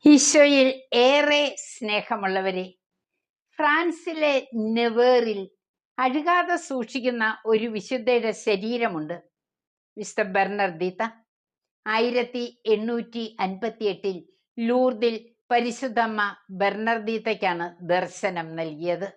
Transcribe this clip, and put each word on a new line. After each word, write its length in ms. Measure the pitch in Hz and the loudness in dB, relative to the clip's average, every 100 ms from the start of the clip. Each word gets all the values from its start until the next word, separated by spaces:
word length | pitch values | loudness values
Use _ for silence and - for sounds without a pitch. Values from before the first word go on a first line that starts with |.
ഈശോയിൽ 640 | 285 294 - 311 285 277 262 262 - | 10 8 8 6 8 8 4 2 -2
ഏറെ 640 | 240 247 285 294 294 285 - | 4 4 4 4 2 0 -6
സ്നേഹമുള്ളവരെ, 1080 | - - 214 208 - 226 190 190 190 185 185 _ _ _ _ _ _ _ _ - | -18 -10 -4 -4 -4 -4 -2 -2 -2 -4 -8 _ _ _ _ _ _ _ _ -2
ഫ്രാൻസിലെ 760 | 302 311 349 330 359 311 302 269 - 233 220 | 0 2 0 -4 -8 -2 0 0 -2 -6 -2
നെവേറിൽ 720 | 226 233 226 247 247 226 202 190 _ _ _ _ - | 0 0 4 4 4 2 -4 -8 _ _ _ _ -2
അഴുകാതെ 580 | 254 285 311 349 339 349 | -2 0 0 0 0 -4
സൂക്ഷിക്കുന്ന 680 | - 262 233 269 247 240 220 214 220 | -4 -8 -6 -4 -4 -2 -4 -4 0
ഒരു 200 | 220 233 | 0 0
വിശുദ്ധയുടെ 640 | 214 - 262 226 240 220 | -6 -6 -4 0 0 0
ശരീരമുണ്ട്. 840 | - - 196 220 240 233 165 156 175 _ _ _ _ _ _ _ - | -4 -2 -2 -2 -2 -2 -4 -8 -10 _ _ _ _ _ _ _ -14
വിശുദ്ധ 260 | 202 - | -8 -4
ബെർണർദീത്ത 800 | 202 196 190 208 196 160 180 185 226 - _ _ _ _ _ _ 214 | 0 0 0 0 -2 -2 -6 -4 -8 -8 _ _ _ _ _ _ -2
ആയിരത്തി 580 | 220 240 240 240 247 240 _ 220 | 0 2 0 -2 -6 -8 _ 0
എണ്ണൂറ്റി 580 | 214 226 233 233 233 220 - | 0 0 -4 -6 -10 -10 -6
അൻപത്തിയെട്ടിൽ 760 | 190 190 233 226 214 180 196 180 - _ _ - | -6 -4 -8 -2 -4 -2 -6 -6 -14 _ _ -4
ലൂർദിൽ 560 | 233 247 254 220 233 226 - _ _ | 0 2 2 2 -2 -2 -12 _ _
പരിശുദ്ധമ്മ 720 | 240 240 226 269 220 226 214 202 190 _ | 0 0 -4 -4 -2 -2 -2 -4 -6 _
ബെർണർദീത്തയ്ക്കാണ് 1160 | 190 196 196 226 233 208 226 226 208 190 170 170 - | -2 -2 -2 -2 -2 -2 -4 -4 -2 -2 -2 -8 -10
ദർശനം 680 | 175 180 175 - 202 175 160 160 | -2 0 0 -6 -6 -4 -8 -8
നൽകിയത്. 520 | 160 151 175 170 190 | -8 -6 -4 -4 -6